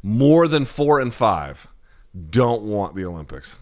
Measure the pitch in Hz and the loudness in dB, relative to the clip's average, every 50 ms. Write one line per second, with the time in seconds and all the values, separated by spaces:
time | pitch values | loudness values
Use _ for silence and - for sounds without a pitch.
0 | - 98 107 117 135 143 156 170 170 160 151 151 139 127 - - 147 143 151 139 | -2 -2 2 4 6 6 6 6 6 4 2 -2 -2 -4 -4 -2 2 2 2 2
1 | 131 123 113 - 123 110 95 80 73 69 71 - - - - _ _ _ _ - | 0 -4 -2 0 0 0 0 0 -4 -8 -12 -16 -20 -20 -20 _ _ _ _ -20
2 | - _ - 92 82 78 78 120 127 120 120 113 107 107 104 101 98 82 73 95 | -20 _ -18 -18 -14 -2 0 2 2 2 0 -2 -4 -6 -4 -4 -4 -6 -6 -10
3 | 92 90 87 82 76 69 65 65 - - - - | -10 -10 -10 -12 -14 -16 -16 -16 -16 -18 -20 -20